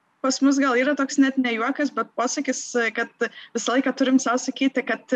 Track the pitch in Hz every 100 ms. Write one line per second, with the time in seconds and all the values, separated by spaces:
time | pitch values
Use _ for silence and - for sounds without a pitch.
0 | _ _ 262 - 277 277 269 247 262 285
1 | 269 - 269 269 247 220 247 277 285 220
2 | 226 - 254 302 269 254 - 240 226 233
3 | 226 - 226 - - 233 - 254 262 254
4 | 262 262 233 254 - - 269 254 - 226
5 | -